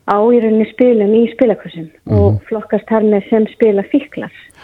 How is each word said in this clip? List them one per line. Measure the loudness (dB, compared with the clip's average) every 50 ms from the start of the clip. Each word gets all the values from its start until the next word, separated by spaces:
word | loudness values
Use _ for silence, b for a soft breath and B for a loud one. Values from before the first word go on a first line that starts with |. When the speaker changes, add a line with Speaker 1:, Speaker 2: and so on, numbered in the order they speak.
| b -2
Speaker 1:
á | 0 0
í | 2 2 2 2
rauninni | 2 2 0 0 -2 -2
spilum | -2 0 2 2 2 2 2 2 2
í | 2 0 0
spilakössum | 0 0 0 0 0 -2 -6 -16 -16 -14 -16 -16
Speaker 2:
Mhm. | _ _ -6 -2
Speaker 1:
og | 0 2 2 2 0 -2
flokkast | -4 -8 -10 -10 -6 -4 -6 -6 -4
þar | -2 -2 0 0 0
með | 0 -2 -2 -2
sem | 0 0 0
spilafíklar. | -2 -2 0 0 0 0 0 -2 -2 -4 -4 -4 -4 -14 -14 -14 -14 -16 -20 -20 -20 B B